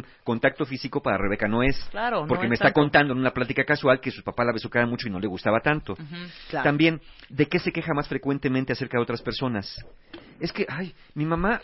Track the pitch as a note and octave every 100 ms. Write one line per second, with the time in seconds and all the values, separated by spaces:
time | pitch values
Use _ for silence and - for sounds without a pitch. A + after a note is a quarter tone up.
0 | - - - A#2 C3+ - C3+ C3 C3 -
1 | B2+ F#2+ G2+ G#2 G#2 A#2 C3 C3+ - G3+
2 | A#3+ G#3 D#3 E3+ F3+ D3+ C#3+ D#3 D3 D3
3 | D3 B2+ C3 B2+ A#2+ C3+ C3+ D3 C#3 C3
4 | C3 G#2 G2 - G2+ A2 A2+ A#2+ A#2+ A#2
5 | A#2 F#2 G2+ F#2 A2 A2 C#3+ D3+ - G2
6 | D3+ E3+ F3 - - D3+ C#3 D3 E3 D#3+
7 | - - - C#3 D3 - F3+ E3+ D#3+ C#3+
8 | C#3+ C3 C#3 C#3+ C#3 C3 C3 B2 B2 B2
9 | A#2+ A#2 - A2+ C3 A2 G2+ - - -
10 | _ - - - E3 - - C#3 F3+ -
11 | - D3 D#3 E3 F#3+ A#3